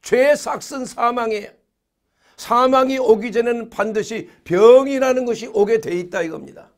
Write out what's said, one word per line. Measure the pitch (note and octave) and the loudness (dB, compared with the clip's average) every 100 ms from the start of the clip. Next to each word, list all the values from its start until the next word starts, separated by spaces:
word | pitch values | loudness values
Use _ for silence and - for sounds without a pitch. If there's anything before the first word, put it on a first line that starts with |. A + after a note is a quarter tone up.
죄의 | - A#3+ C#4 D4 | 0 2 4 2
삭은 | - C4+ - C#4 | -2 -10 -10 -12
사망이에요. | B3+ - A#3 B3 A3+ G#3+ G3+ _ _ _ _ _ _ _ _ _ | -10 -4 -4 -2 -6 -6 -10 _ _ _ _ _ _ _ _ _
사망이 | - A#3+ B3+ C4 C4 C4 | -2 2 4 2 0 0
오기 | B3 A3 A#3 | 2 2 2
전에는 | A#3 A#3 A#3 A#3 | -2 -2 -4 -8
반드시 | - G#3+ G#3+ - A3+ - _ | -6 -4 -4 -6 -8 -12 _
병이라는 | - F3 A3 B3+ C4+ C4+ C4 B3+ | -4 6 8 8 6 -2 0 0
것이 | B3 A3+ B3 | -2 -6 -6
오게 | G#3 G3+ F3+ | -2 0 0
돼 | - F3 | -2 -8
있다 | F3 G3 | -6 -6
이겁니다. | E3+ D3+ C#3 F2 - | -6 -8 -16 -20 -20